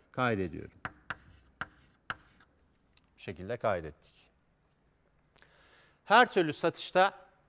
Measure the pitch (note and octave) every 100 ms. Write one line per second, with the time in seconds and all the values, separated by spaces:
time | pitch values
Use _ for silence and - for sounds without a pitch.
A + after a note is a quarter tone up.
0 | _ - B2+ G#2 F2+ D#2+ - - - -
1 | - - - - - - - - - _
2 | - - - - _ _ _ _ _ _
3 | _ - - F#2 F#2 A#2+ A2+ F2+ D#2+ -
4 | - - - _ _ _ _ _ _ _
5 | _ _ _ - - _ - - - _
6 | - G#3+ B3 G3 D#3 C#3+ E3+ - - F3+
7 | F#3+ - - _